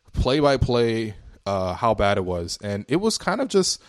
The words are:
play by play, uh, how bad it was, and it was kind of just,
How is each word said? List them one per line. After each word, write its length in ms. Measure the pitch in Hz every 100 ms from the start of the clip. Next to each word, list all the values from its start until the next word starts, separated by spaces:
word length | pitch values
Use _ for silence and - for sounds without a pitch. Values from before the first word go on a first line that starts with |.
| _
play 280 | - 123 147
by 180 | 143 135
play, 560 | 127 120 117 113 110 98 - - -
uh, 260 | 98 92
how 220 | 87 117
bad 240 | 104 101 101
it 80 | 90
was, 320 | 87 87 -
and 220 | 104 101 -
it 80 | 156
was 200 | 220 -
kind 240 | - 208
of 80 | 262
just, 320 | 196 180 -